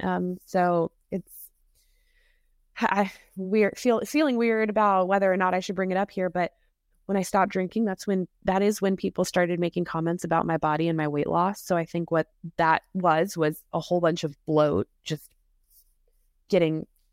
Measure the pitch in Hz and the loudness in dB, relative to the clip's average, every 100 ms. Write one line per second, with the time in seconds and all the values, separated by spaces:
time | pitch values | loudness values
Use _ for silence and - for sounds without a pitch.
0 | 185 180 180 180 - 185 180 175 165 - | -4 -2 -4 -8 -4 0 2 0 -2 -6
1 | _ 196 - - - _ _ _ _ _ | _ -10 -10 -18 -20 _ _ _ _ _
2 | _ _ _ _ _ _ _ - 226 196 | _ _ _ _ _ _ _ -4 -2 0
3 | 196 - _ - 185 214 202 - 247 226 | 0 -4 _ -12 -2 2 2 2 0 0
4 | 202 294 311 240 233 220 220 208 208 190 | 0 0 2 2 0 0 0 2 4 4
5 | 185 196 190 180 185 180 185 190 190 185 | 2 2 2 2 2 0 -2 -4 -2 -2
6 | 202 - 185 180 170 - _ _ _ _ | -2 -4 -4 -2 -4 -6 _ _ _ _
7 | - 196 180 202 190 190 185 - 226 190 | -4 -2 0 0 0 0 -4 -2 -2 -2
8 | - 190 180 _ - 190 202 208 196 190 | -4 -4 -4 _ -2 2 2 2 0 0
9 | 190 - 185 - 175 175 175 175 175 170 | -2 -2 -2 0 0 0 -2 -2 -4 -2
10 | 165 170 170 165 165 160 156 151 165 160 | -2 -2 -2 0 0 0 0 0 0 0
11 | 151 147 - 170 180 202 - 175 160 175 | -2 -2 0 0 0 -2 -4 -4 -2 -6
12 | 170 165 156 _ 165 - 165 160 - 185 | -2 -2 -2 _ -10 0 2 2 0 -2
13 | 175 156 185 170 151 156 - 165 - 180 | 2 4 2 0 -2 -2 -6 -8 -2 0
14 | 170 165 156 143 - 151 151 165 - _ | 2 0 -4 -8 -2 2 4 2 -2 _
15 | - 156 - _ _ _ _ _ _ _ | -10 -10 -10 _ _ _ _ _ _ _
16 | _ _ _ _ - 190 165 156 - _ | _ _ _ _ -2 0 2 -2 -8 _
17 | _ | _